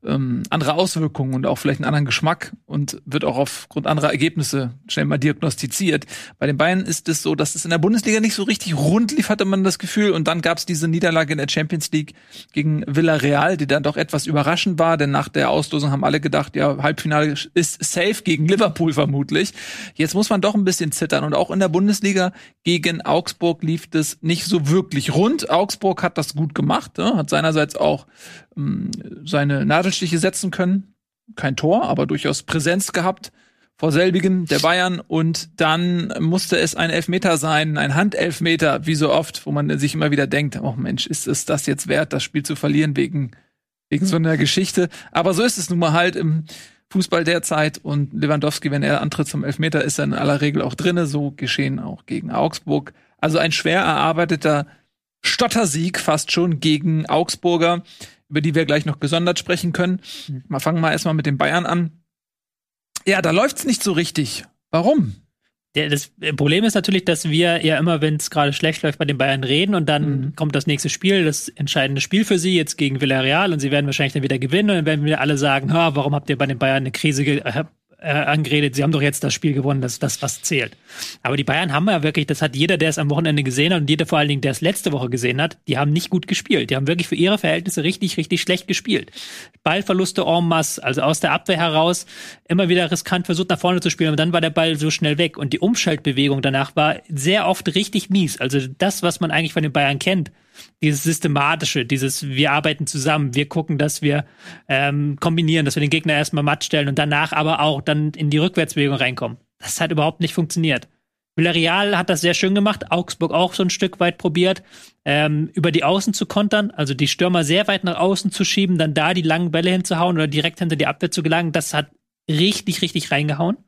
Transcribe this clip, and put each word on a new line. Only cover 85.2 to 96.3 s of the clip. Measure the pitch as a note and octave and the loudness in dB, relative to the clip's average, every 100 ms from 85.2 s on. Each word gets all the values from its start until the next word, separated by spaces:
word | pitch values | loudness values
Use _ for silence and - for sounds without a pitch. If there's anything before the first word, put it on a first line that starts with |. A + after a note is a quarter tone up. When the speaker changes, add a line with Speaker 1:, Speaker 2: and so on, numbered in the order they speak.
| A#2+ B2+ | -2 0
Speaker 2:
hat, | D#3+ - - | -2 -4 -4
die | C3 | 0
haben | C#3+ | 2
nicht | D3+ - | 0 0
gut | F#3 - | -4 -2
gespielt. | F#3+ - G3 B2 | -4 0 0 0
Die | C3 | -2
haben | C#3 | 0
wirklich | F3 E3+ | -2 -2
für | D3 | 0
ihre | F3 G#3 | 2 2
Verhältnisse | E3 D#3+ F3+ - | 0 -2 -2 -2
richtig, | D#3 G3 F#3 - | -2 -2 -4 -4
richtig | E3+ F3 | -2 -2
schlecht | - F3+ - | 0 -2 -2
gespielt. | F3+ - G#3+ - - - - - _ | -6 -2 -4 -4 -16 -16 -16 -20 _
Ballverluste | - F3 G3+ F#3 F#3+ - | -2 -2 0 0 0 0
en | D3+ E3 E3+ | 2 2 2
masse, | E3 D#3 - | 2 0 -4
also | - B2+ | -4 0
aus | C3+ D#3 | 0 2
der | D#3+ | 0
Abwehr | D3+ - F3 | 0 0 0
heraus, | E3+ D#3 E3 F3 - - - - _ | 2 2 2 0 -6 -18 -18 -20 _
immer | F3 F#3 | 2 4
wieder | F3+ E3+ | 2 2
riskant | F3 - F3+ F3 | -2 -2 -2 0
versucht, | E3+ F#3 | -2 0
nach | F3+ | 0
vorne | F3+ F3+ | 2 2
zu | E3+ | 0
spielen, | D3 D#3+ | 0 0
und | D3+ | 2
dann | D#3+ | 2
war | E3+ | 2
der | D#3+ | 0
Ball | D#3 E3 D#3 | 2 0 0
so | D#3 | -2
schnell | - D3+ D3 | 0 0 2
weg. | E3+ - | 0 0
Und | C#3+ | -4
die | D3+ | 0
Umschaltbewegung | F#3+ A#3+ - D#3 - B2+ C#3+ | 0 2 0 0 0 0 2